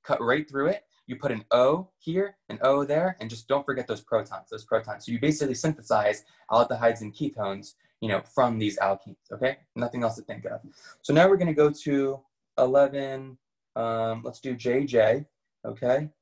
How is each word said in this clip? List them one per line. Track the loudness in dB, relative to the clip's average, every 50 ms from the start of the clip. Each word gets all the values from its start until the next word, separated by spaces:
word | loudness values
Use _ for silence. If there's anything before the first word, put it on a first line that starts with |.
| _
Cut | -2 -2 0
right | 2 2 2 0 0
through | -4 -4 -2 0
it. | 0 -2 -2 _ _ _ _ _
You | -14 -12
put | -6 -4 -4
an | -4 -4 -2 _
O | 4 4 4 4 4 0 -2 _ _ _
here, | _ -4 -2 -2 -4 -4 -8 _ _ -14
an | -8 0
O | 2 2 2 2 2
there, | 0 0 0 0 -2 -4 -6
and | -10 -10
just | -10 -12 -4 -2
don't | -2 -2 0
forget | -4 -6 -6 -4
those | -6 -8 -8
protons, | -4 _ -2 -2 -2 -2 -14 -16 -14 _
those | -14 -14 -4
protons. | _ -2 -2 -2 -4 -12 -12 -8
So | -8
you | -4 0
basically | 0 0 0 0 -2 -4 -2
synthesize | -2 -2 -4 -4 -4 -2 0 0 2 2 2 0 -2 _ _ _ _ _ 0
aldehydes | 2 2 2 2 0 2 2 2 2 0
and | -8 -12 -8
ketones, | -6 -6 -6 -4 -4 -6 -6 -6 -8 -12 -18 -20 _ _ _ _ _
you | -4 -2
know, | -2 -2 -4 _ _
from | 2 2 2 2 0
these | -2 -2 -2 0
alkenes, | 0 0 0 -2 _ -20 -20 _ _ _
okay? | -8 -4 -4 -4 -4 _ _ _ _
Nothing | -6 -6 -6 -4 -2
else | -4 -4 -4
to | -6
think | -12 -14 -14 -12 -10
of. | -10 -10 -10 -14 -20 _ _ -20 -20 -20 _
So | _ 2 4
now | 6 6
we're | 6 6 4
gonna | 2 0 4
go | 4 4 4
to | 4 -2 -4 -2 -2 0 0 -2 -4 -8 _ _ _ _ _ _ _ 0
eleven, | 0 4 6 4 4 4 2 -6 -6 -6 -8 -10 -12 -14 -20 _ _ _ _ _ _ _ _
um, | -4 -4 -2 -2 -2 -2 -2 -4 -4
let's | -8 -12 -14 -10
do | -8 -8 -8
J | -4 -2 0 0 0 0
J, | 2 4 4 6 6 4 2 -2 _ _ _ _ _ _ _ -12
okay? | -12 -10 -4 0 0 0 0 0 -6 _ _